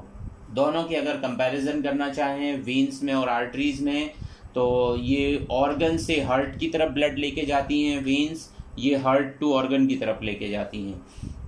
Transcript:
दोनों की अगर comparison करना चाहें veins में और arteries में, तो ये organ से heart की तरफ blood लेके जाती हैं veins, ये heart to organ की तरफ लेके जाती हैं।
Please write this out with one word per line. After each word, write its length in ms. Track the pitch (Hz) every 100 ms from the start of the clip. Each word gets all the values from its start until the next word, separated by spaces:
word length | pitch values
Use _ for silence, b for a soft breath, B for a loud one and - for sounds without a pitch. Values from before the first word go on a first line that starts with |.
| - - - - -
दोनों 320 | 110 147 165
की 120 | 165 156
अगर 180 | 143
comparison 680 | 135 131 120 127 139 139 151
करना 280 | 139 139 139
चाहें 480 | 135 139 139 143 135
veins 460 | 113 131 135 135
में 100 | 143
और 160 | 135 123
arteries 520 | 120 123 135 147 135
में, 320 | 143 143 151 B B B - 127
तो 420 | 123 123 123 120
ये 500 | 123 139 139 143 -
organ 460 | 127 139 147 165 160
से 240 | - 156
heart 380 | 135 131 135 -
की 80 | 160
तरफ 240 | 160 156
blood 260 | 135 147 135
लेके 240 | 143 139
जाती 420 | 143 139 139 147
हैं 200 | 147 143
veins, 460 | 131 139 156 160 - B B -
ये 180 | 127 135
heart 460 | 131 139 135 -
to 200 | 147 135
organ 240 | 127 135 135
की 80 | 127
तरफ 240 | 110 -
लेके 260 | 110 101 104
जाती 340 | 104 101 104
हैं। 180 | 98 90 B B B B